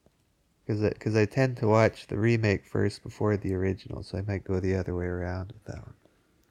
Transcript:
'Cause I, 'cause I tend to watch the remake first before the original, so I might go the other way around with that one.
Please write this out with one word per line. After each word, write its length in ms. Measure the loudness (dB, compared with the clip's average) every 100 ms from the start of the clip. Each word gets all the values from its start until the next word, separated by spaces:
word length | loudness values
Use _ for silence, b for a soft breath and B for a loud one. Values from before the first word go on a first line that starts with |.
| _ _ _ _ _ _ -6
'Cause 160 | 0
I, 80 | 0
'cause 240 | 0 0 2
I 100 | 2
tend 320 | 2 0 2
to 100 | 4
watch 400 | 6 6 2 -6
the 120 | 0
remake 460 | 2 2 2 0 -2
first 360 | -2 0 -2
before 340 | -12 -2 0 0
the 200 | 0 -2
original, 480 | 0 -2 -6 -12
so 160 | -8 -6
I 20 |
might 220 | -4 -6
go 160 | -2 -2
the 160 | 0 0
other 200 | -2 -4
way 100 | -4
around 480 | -4 -6 -6 -10
with 120 | -14 -14
that 160 | -14
one. 140 | -16 -20 _ _ _ _ _